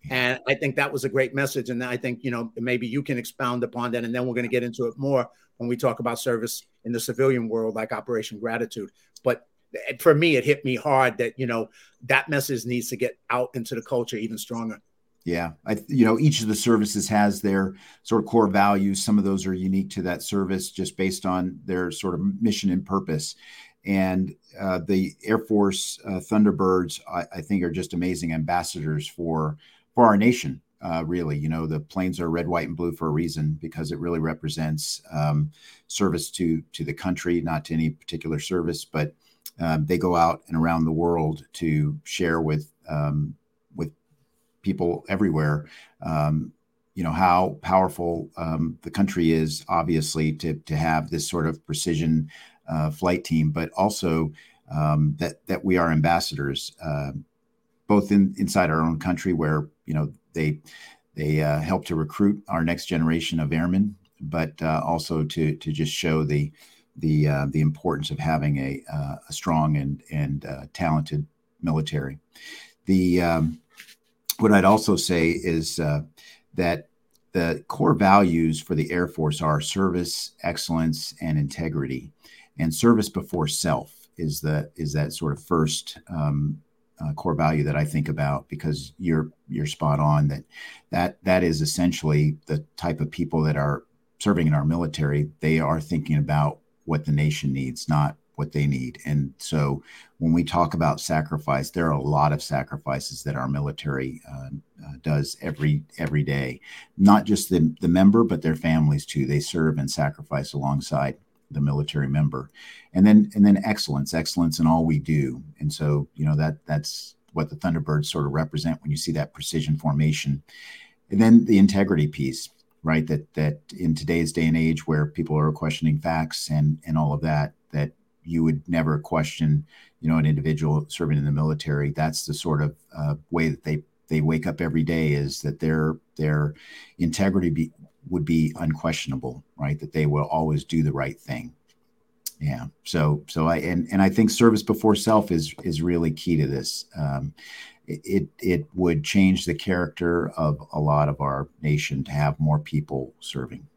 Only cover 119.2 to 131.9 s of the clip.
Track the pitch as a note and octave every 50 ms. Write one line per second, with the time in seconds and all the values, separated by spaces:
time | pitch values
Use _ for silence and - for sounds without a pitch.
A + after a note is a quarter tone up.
119.2 | D2 - _ - - - - D#2+ D2 D2 D2+ D2 - D#2 C#2+ D2 D2+ D#2 D2+ D2
120.2 | - C#2+ C#2 C#2 - _ - - - - - - - - _ _ _ _ - G2+
121.2 | A2+ A2+ A#2 A#2 - - A2 G2 G2 G2 G2 G2 G2 F#2+ G2 D#2 D2+ D2 - -
122.2 | C#2 C2 C2 - - - _ _ _ _ _ _ - D#2+ D#2 D#2+ D#2 D#2 D#2 D2
123.2 | - _ _ D#2 D#2 D2+ D2 - _ _ - F#2 F2+ E2+ D#2+ D2 D2+ D2 E2 E2+
124.2 | E2 D#2+ - E2+ E2 D#2+ D#2+ D#2+ D#2+ D#2+ D#2+ D2+ - - D#2 D2+ D2+ D2+ - -
125.2 | E2 - D#2 D2+ D2+ D#2 D2 - D#2+ D#2 D2 - D#2+ D#2 D2+ D2+ - E2 E2 D#2+
126.2 | D#2+ D#2 - - - - D2+ D2+ D2 D2 D2+ - - D#2+ D#2 D#2 D2+ D2 C#2+ C#2+
127.2 | D#2 D#2+ D2+ D2+ D2 C#2+ - _ _ _ - D2+ C#2+ C#2 _ _ _ _ _ _
128.2 | _ E2 E2 E2 E2 D#2+ D#2 C#2+ - - F2 E2 D#2+ D2+ D2+ D2 D2+ - E2 D#2
129.2 | D2+ - - - E2 D#2 D2+ D2 D3+ _ - - - _ _ _ - D#2 D#2+ D#2+
130.2 | D2+ D2+ D#2 C#2+ C#2+ D#2 D#2 D2 D#2 D2+ D2 D2+ D2 - - - E2+ D2+ D2+ D2
131.2 | C#2 D2 C#2+ C#2+ D2+ D#2 D#2 D2 - - C#2+ C#2+ C#2+ C#2+